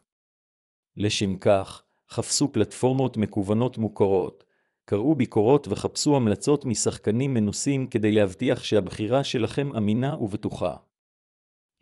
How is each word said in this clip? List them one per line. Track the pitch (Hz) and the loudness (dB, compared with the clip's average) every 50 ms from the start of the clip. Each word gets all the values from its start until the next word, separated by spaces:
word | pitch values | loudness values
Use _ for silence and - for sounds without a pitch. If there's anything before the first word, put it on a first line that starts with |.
| _ _ _ _ _ _ _ _ _ _ _ _ _ _ _ _ _ _ - | _ _ _ _ _ _ _ _ _ _ _ _ _ _ _ _ _ _ -8
לשם | 90 101 107 - - 107 95 92 | -4 -2 -2 0 0 -2 -2 -2
כך, | 92 - 110 101 98 95 - - - _ _ _ _ _ - | 0 2 2 4 2 2 -4 -12 -20 _ _ _ _ _ -12
חפשו | - - - - - - 147 139 | -8 -6 -4 -2 0 0 0 0
פלטפורמות | - 110 101 - - - 123 127 131 135 131 123 - | 2 0 0 -2 -2 0 0 0 2 2 0 -2 0
מקוונות | 113 101 - - 110 95 98 107 113 127 123 - | -2 -4 -2 -2 -4 -2 0 0 0 0 -2 -2
מוכרות, | 110 107 98 - - 107 95 98 92 - - - _ _ _ _ _ _ _ _ _ _ | -4 -4 -2 0 2 2 4 4 2 0 -2 -6 _ _ _ _ _ _ _ _ _ _
קראו | - 104 101 113 151 156 | -4 -2 0 2 2 2
ביקורות | 127 120 - - 113 104 120 143 143 - | 2 0 0 2 2 4 4 4 4 2
וחפשו | 95 101 - - - - - - 151 143 | -2 -6 -4 -4 -6 -4 0 2 2 2
המלצות | 135 117 107 101 - - 139 147 143 - | 4 4 2 0 0 2 0 0 0 0
משחקנים | 127 104 - - 113 87 - - 110 104 123 139 139 131 | -4 -2 -2 -2 -2 -2 -2 -2 -2 0 0 0 0 0
מנוסים | 113 104 101 95 - - 143 143 135 127 | 0 0 0 -2 -2 -2 -2 0 -2 -2
כדי | 120 - 110 107 107 | -2 -2 0 2 2
להבטיח | 107 107 101 92 90 - 123 139 123 - - | 4 4 2 2 0 -2 -2 -2 -2 -2 0
שהבחירה | - 113 101 90 87 - - 107 104 123 139 135 | 0 0 0 0 0 -6 -6 -4 0 0 0 0
שלכם | - - 120 107 - - 147 139 143 - | -2 -2 -2 -2 -2 -2 -4 -4 -4 -2
אמינה | 113 104 104 110 120 131 139 - | -2 0 0 0 0 0 -2 -4
ובטוחה. | - 120 98 101 - - 92 - - 95 82 65 - _ _ _ _ _ _ _ _ _ _ _ _ _ _ _ _ _ _ _ _ | -4 -6 -6 -4 -4 -6 -6 -4 -4 -4 -4 -6 -8 _ _ _ _ _ _ _ _ _ _ _ _ _ _ _ _ _ _ _ _